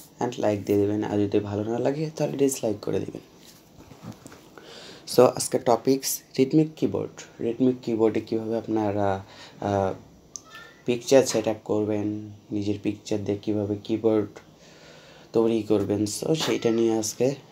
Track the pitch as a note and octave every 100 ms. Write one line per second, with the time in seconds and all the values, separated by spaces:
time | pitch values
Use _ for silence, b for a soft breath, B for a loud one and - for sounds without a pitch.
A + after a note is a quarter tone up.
0 | B - B2 B2 G#2+ G#2 G#2 G2+ G2+ G#2+
1 | G#2+ G#2 G2+ G#2+ G2+ G2+ A2 A#2+ C3 D3
2 | D#3 D#3 C#3+ C3+ C#3 - A2+ G#2 - G2
3 | G#2 - - - - - - - - -
4 | - - - - - B B B B B
5 | - - B2+ - - B2 - A2+ C3 C3+
6 | - - - - C3+ D#3 D#3 - C3+ -
7 | - - - - A#2 A2+ B2+ B2 - A2
8 | A2 G#2+ - A2+ A2 A2+ A2 A2 G#2+ G2+
9 | G2+ F#2+ G2 B B - G2+ G2+ F#2+ -
10 | - - - - B B B - - A#2+
11 | - C3+ B2+ A2+ A2 G#2 - G#2+ G#2+ G#2+
12 | G#2 G#2+ G#2 G2+ - G#2 G2+ G#2 G#2+ G#2
13 | - G#2+ G2 G2+ - G#2+ G2+ G2+ - A2
14 | A2+ A2 G#2 - - B B B B B
15 | B B B A#2 A2+ A2+ G#2 G#2 G2+ G#2
16 | G#2 - - D#3+ B2+ A2+ A#2 A2+ A2+ A2+
17 | G#2+ - B2 C#3 -